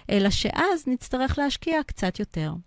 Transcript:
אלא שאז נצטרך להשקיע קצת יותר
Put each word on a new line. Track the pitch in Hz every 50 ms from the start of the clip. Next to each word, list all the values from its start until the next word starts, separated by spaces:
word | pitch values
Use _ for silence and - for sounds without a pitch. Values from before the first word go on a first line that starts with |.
| - -
אלא | - 202 196 208
שאז | - - - 208 - - 339 403 359 320 -
נצטרך | 262 254 247 - - - 254 262 269 - 294
להשקיע | 285 277 - - - 320 320 311
קצת | 285 - - - 202 180 - -
יותר | 208 - - 165 156 156 160 170 175